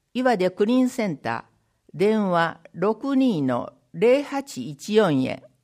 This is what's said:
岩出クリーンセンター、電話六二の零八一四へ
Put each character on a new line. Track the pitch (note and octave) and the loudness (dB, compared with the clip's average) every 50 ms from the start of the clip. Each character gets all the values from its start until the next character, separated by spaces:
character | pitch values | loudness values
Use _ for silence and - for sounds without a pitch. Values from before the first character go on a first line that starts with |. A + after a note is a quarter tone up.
| _ _ - | _ _ -6
岩 | A#3 B3+ B3+ A#3+ | -2 0 2 2
出 | F#3+ F3+ F3+ | 2 0 0
ク | F3+ - G#3 | 0 0 0
リ | G#3 B3 | 2 2
ー | B3+ B3+ | 2 2
ン | B3 | 0
セ | - - A3+ | 0 -4 -4
ン | G3+ D#3 | -4 -4
タ | C#3 - A2+ A#2 A2+ - _ _ _ _ _ _ _ _ _ - | -6 -6 -6 -8 -8 -10 _ _ _ _ _ _ _ _ _ -4
ー、 | D3 | 0
電 | F#3 G#3 A3 A3 G#3 F#3+ | 0 2 2 2 0 0
話 | F3 E3+ E3 E3 - - - - - | 0 0 0 0 -4 -8 -18 -16 -8
六 | E3 F3 G#3 A3 A3 - C#4 C#4 | -4 -2 -2 -2 -2 -4 -2 0
二 | C4 C4+ B3+ G#3+ D#3 | 2 2 2 0 0
の | C#3 B2+ B2 A#2+ - - - _ _ _ - | 0 -2 -2 -2 -4 -8 -14 _ _ _ -6
零 | E3 F#3+ A#3 B3+ C#4+ C#4+ | 0 2 4 4 2 0
八 | C#4 C#4+ C#4 C#4 - - - B2 D3 | -2 -6 -8 -8 -8 -10 -12 -10 -12
一 | D3 - - - G#3 | -12 -12 -6 0 2
四 | G#3+ A3 F3+ D3 C3 C3 | 4 4 4 2 0 0
へ | A#2+ G#2+ - - - _ _ | -2 -6 -10 -14 -20 _ _